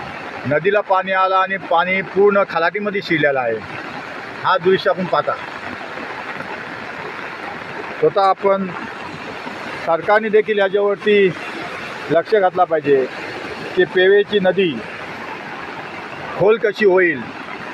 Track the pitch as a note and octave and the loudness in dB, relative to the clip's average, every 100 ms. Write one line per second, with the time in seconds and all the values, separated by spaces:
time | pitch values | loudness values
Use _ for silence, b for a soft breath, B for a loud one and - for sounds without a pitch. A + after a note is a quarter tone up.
0 | - - - - B2 D3 F3+ G#3 G3+ F#3 | -12 -12 -12 -8 0 2 4 2 4 2
1 | F#3+ F#3+ F#3+ F#3+ F#3+ F#3+ - E3+ F3+ F#3+ | 2 2 4 4 2 -2 0 2 4 0
2 | F3+ F#3 G3+ G3+ F#3+ E3 E3+ G3 G#3 G3 | 0 4 6 6 2 2 0 0 -2 -4
3 | - D#3+ D3 C3+ A#2+ A2 - - - - | 0 2 4 2 0 -2 -6 -12 -10 -12
4 | - - - - D#3 F#3 F3 F#3+ F#3+ F3 | -12 -12 -12 -6 0 2 4 4 2 0
5 | F#3 D3+ C3+ - - - - - - - | 0 0 0 -4 -8 -12 -10 -10 -10 -10
6 | - - - - - - - - - - | -10 -10 -10 -10 -10 -10 -10 -12 -12 -12
7 | - - - - - - - - - - | -12 -12 -12 -12 -12 -12 -12 -12 -12 -2
8 | D#3 G3 F#3+ F#3+ G3 G3 F#3 - - - | 0 2 2 2 2 0 -2 -8 -10 -12
9 | - - - - - - - - E3 E3 | -14 -12 -12 -12 -12 -12 -12 -8 -2 0
10 | D#3 G#3 A3 G#3 G#3 G#3 G3 G3+ G3+ G3+ | 4 2 4 2 4 2 2 2 0 0
11 | G#3+ G#3 F#3+ D3+ - - - - - - | 4 6 4 2 -8 -10 -10 -10 -12 -12
12 | C#3 D#3+ E3 G#3+ F#3 F3 E3+ D#3+ C#3+ C#3 | 0 0 4 4 4 4 2 2 4 4
13 | B2+ - - - - - - F#3 F3+ F#3+ | 4 -4 -10 -10 -10 -10 -4 0 2 4
14 | F#3 G3+ G#3 G#3 F#3 F3+ F3+ A#2 - - | 6 6 4 2 2 4 2 0 -8 -12
15 | - - - - - - - - - - | -12 -12 -12 -12 -12 -12 -12 -12 -12 -12
16 | - - - - F#3+ A3+ G#3+ G3 G3+ F#3 | -12 -12 -10 0 2 4 0 4 6 6
17 | F3 C3+ G2 - - - - | 4 2 -6 -12 -12 -12 -12